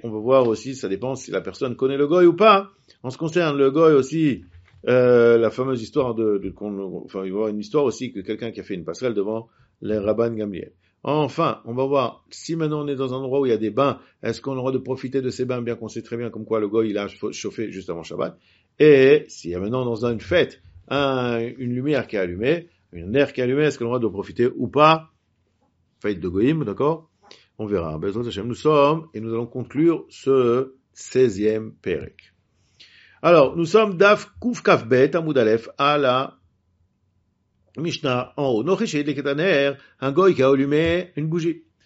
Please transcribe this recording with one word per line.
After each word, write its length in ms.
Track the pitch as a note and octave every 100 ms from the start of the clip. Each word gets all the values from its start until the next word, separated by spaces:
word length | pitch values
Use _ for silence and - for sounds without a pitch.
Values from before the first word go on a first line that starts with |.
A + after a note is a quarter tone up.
on 80 | A#2
va 80 | G#2+
voir 280 | A2+ C3+ A#2+
aussi, 280 | G#2+ C3
ça 140 | B2+ F#2+
dépend 260 | G2 B2+
si 160 | C3 -
la 100 | F#2+
personne 340 | F#2+ - C3
connaît 220 | A2+ C3 C#3
le 100 | D3
goy 200 | F3 F3
ou 80 |
pas. 380 | E3 A3 G3 G3 _ _ _
En 80 | B2+
ce 60 | B2+
qui 40 |
concerne 360 | D#3+ E3+ D#3+ C#3
le 140 | C3+
goy 240 | D3 D#3+
aussi, 500 | C#3+ C3 E3 D#3 F#2+ - - _ _ A#2
euh, 520 | B2+ B2 A#2+ A#2 A#2
la 120 | A2+
fameuse 320 | B2 C3 B2
histoire 320 | G#2+ D3+ B2+
de, 240 | A2+ G#2+ G2+
de, 120 | F#2+
qu'on, 540 | F#2 G#2 G2 F#2+ F2+
enfin, 160 | - G2
il 20 |
va 40 | F#2+
y 20 |
avoir 180 | G2 A2
une 100 | G#2+
histoire 260 | G#2 D3+
aussi 280 | C3+ - B2+
que 80 | G2+
quelqu'un 300 | F#2 G#2+ A#2
qui 100 | G2+
a 20 |
fait 120 | F2
une 100 | F#2+
passerelle 300 | D#2+ E2+ B2+
devant 340 | G#2 G2+ A2+ A#2 _ _ _
les 180 | G#2+ G#2+
Rabban 340 | G2+ G#2 A#2
Gamliel. 400 | A2 G#2 F2 - _ _ _
Enfin, 600 | - D3+ C3+ - D#3 A2
on 100 | A#2
va 120 | B2 C3+
voir, 380 | C#3 A#2+ - _
si 260 | - - E3
maintenant 280 | D#3 D3+
on 40 | D3
est 80 | C3
dans 180 | C3
un 40 | B2+
endroit 220 | C3+ C#3
où 60 | C3
il 40 |
y 20 |
a 60 | A2
des 120 | A2
bains, 300 | A2 C#3 C3+ _ _
est-ce 180 | A2+ A2+
qu'on 120 | C#3
a 20 |
le 60 | C3
droit 120 | B2+
de 60 | C3
profiter 420 | C3 B2+ B2+ C3+
de 100 | B2+
ces 140 | B2+
bains, 180 | B2 B2
bien 140 | A#2+ A2+
qu'on 120 | A2
sait 140 | A2+
très 140 | - A#2
bien 140 | A#2
comme 140 | A2
quoi 160 | G#2+ A2+
le 80 | G#2
goy, 220 | A2+ A2
il 80 | G2+
a 100 | G2+
chauff-, 240 | - G#2+
chauffé 400 | - G#2 - G#2+
juste 180 | F#2 F#2
avant 120 | E2+
Shabbat ? 360 | D#2+ F2 D2 - _ _ _ _
Et 460 | D3+ C#3 C3 D3+ -
s'il 220 | - D#2+
y 40 |
a 60 | F2+
maintenant 240 | G2+ B2+
dans 220 | A#2+ A2 A#2+
une 140 | A2+
fête, 400 | - F3 C#3 - - - _
un, 520 | C#3 C#3 C3 B2 A#2
une 340 | A#2 A#2 B2
lumière 320 | B2 C#3 C#3 G#2
qui 100 | G#2+
est 40 |
allumée, 480 | F2+ F2+ B2 E3+ - _ _
une 220 | F2 F2 C3+
air 160 | C3+
qui 80 | -
est 40 |
allumée, 200 | B2 C#3
est-ce 140 | D3+ -
qu'on 60 |
a 100 | A#2
le 40 | B2
droit 120 | A2+
de 20 |
profiter 360 | F#2+ F#2 E2+ A#2+
ou 140 | - B2
pas ? 440 | C3+ D#3 D#3+ - _ _ _ _ _ _ _ _ _
Fête 200 | G#2 F#2
de 80 | F2+
Goïm, 360 | F#2 B2 D#3+
d'accord ? 460 | A2 F#2+ C#3+ D#3+ _ _ _ - _ -
On 80 | G#2+
verra. 320 | G2 D#2+ D#2
Bezrat 280 | G2 G#2+ A#2+
Hashem, 200 | G2+ A#2
nous 80 |
sommes, 540 | G#2+ D3+ D3+ C#3+ D#3+ D#3+
et 60 | A2
nous 120 | A2+
allons 120 | A2+ A#2+
conclure 600 | C3 B2 C#3 E3+ D#3+ -
ce 680 | - C3+ C3+ A#2+ A#2+ C3 _ _
seizième 800 | - - B2+ B2+ G2 G#2+ A2 A2
Pérec. 600 | - - D#2 - - _ _ _ _ _ _ - _ _ _
Alors, 360 | D#3+ E3+ C3 E3
nous 100 | D#3+
sommes 300 | G#3 G#3+ F3
Daf 340 | G3+ G#3 - -
Kuf 220 | A#3+ A3+
Kaf 240 | G#3 E3+ A2+
Bet, 300 | B2+ C#3+ E3+
Amoud 200 | D#3+ C3+
Aleph, 320 | A2 A2+ - -
à 220 | C#3+ D3
la 400 | C3+ B2+ C#3 _ _ _ _ _ _ _ _ _ _ _ _ _ _ -
Mishnah 560 | E3 - C#3 B2 B2+ -
en 100 | C#3
haut. 160 | A2
Nochi 240 | C#3+ F#3+ A3+
Sheidlik 320 | D3 C#3+ C#3
et 40 |
Taner, 500 | C#3 C#3+ F#3+ D3 C#3 C3+ _ _
un 120 | C3+
goy 220 | C#3 F#3+
qui 80 | C3
a 60 | C3
allumé 600 | C#3 C#3 D3 E3 F3 F3+ -
une 100 | D#3
bougie. 380 | E3+ E3 D#3+ _ _